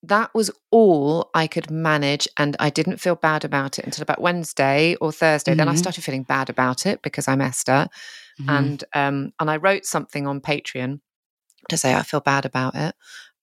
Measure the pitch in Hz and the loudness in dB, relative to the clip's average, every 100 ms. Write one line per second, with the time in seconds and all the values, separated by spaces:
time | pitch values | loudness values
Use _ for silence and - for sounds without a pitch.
0 | 165 202 220 226 208 - - 226 214 156 | 0 0 2 0 -2 -4 4 6 8 6
1 | 143 165 - 160 160 165 151 160 160 151 | 4 0 0 0 0 -2 -4 -2 0 2
2 | 143 147 - - 147 143 147 151 160 - | 2 0 -2 0 0 0 -2 0 -2 0
3 | 185 170 160 151 147 143 139 - - - | -2 0 0 0 -2 -2 -2 -6 -8 -8
4 | 151 - 175 175 160 - 135 143 165 175 | -4 -2 0 -2 -4 0 2 4 2 2
5 | 156 - 165 151 - 156 151 151 180 170 | -2 0 2 2 2 2 2 2 0 -4
6 | 156 135 127 135 135 127 127 127 196 - | -6 -6 -2 -2 -2 0 0 0 -2 -2
7 | - - 135 135 139 - - 131 156 - | -6 -6 0 0 0 -2 0 2 0 -6
8 | - - - - 135 143 139 143 - 147 | -20 -20 -20 -10 -2 0 0 -2 -4 -2
9 | 139 139 139 - 156 156 185 196 - 165 | 0 -2 -6 -4 -2 0 0 0 -2 -6
10 | - 147 139 139 135 143 - 127 127 143 | -4 -6 -4 -4 -4 -4 -4 -6 -6 -8
11 | _ _ _ _ _ _ - 165 131 - | _ _ _ _ _ _ -6 -2 0 0
12 | - 151 143 139 135 127 127 143 151 - | 0 -2 0 0 0 -4 -4 -4 -6 -8
13 | - - - _ | -18 -20 -20 _